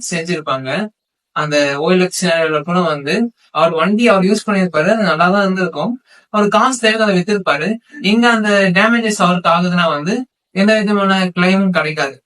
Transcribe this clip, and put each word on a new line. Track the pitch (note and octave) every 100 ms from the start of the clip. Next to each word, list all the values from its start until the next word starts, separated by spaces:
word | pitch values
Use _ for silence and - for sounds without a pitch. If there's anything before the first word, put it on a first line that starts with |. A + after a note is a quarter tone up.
| -
செஞ்சிருப்பாங்க. | E3+ E3 D#3 D3 C3 C3 D#3 G#3+ _ _ _ _ -
அந்த | D3+ D3 C#3+ C#3+
ஓ | E3
எல் | F#3 F3+
எக்ஸ் | -
சேனல்ல | F3 E3 D#3+ D3+
கூட | D3+ F3+
வந்து | E3+ D3 C#3 G3+ A#3 _ _
அவர் | D3+ E3 D#3+
வண்டி | F3+ G#3+ A#3
அவர் | F#3+ F#3
யூஸ் | G#3+ -
பண்ணியிருப்பாரு, | G3 F3+ D#3 E3+
அது | A3+ F#3
நல்லாதான் | D#3 F3+ G3+ F#3+
இருந்திருக்கும். | F#3 F3 D3 F#3 B3+ _ - _
அவர் | G#3+ G3+ G#3+
காசு | B3+ B3+
தேவை | A3 A3 G#3+
அதை | F#3
வித்திருப்பாரு. | F3 G#3 E3+ D3 E3+ A#3 _ D4+
இங்க | F#3+ A3+ A#3+
அந்த | A3 G#3+ G3+ F#3+ F3+
டேமேஜஸ் | A3 A#3 A3 G#3 F3
அவருக்கு | F3+ F3
ஆகுதுன்னா | F3 F3+ F3 E3
வந்து | D3 D#3 A#3+ B3+ _ _ F#3
எந்த | G#3 A3
விதமான | G#3 G#3 G3 F#3+ F#3
கிளைமும் | F3+ F3+ F#3+ G3 E3+
கிடைக்காது. | D3+ D#3 C#3 -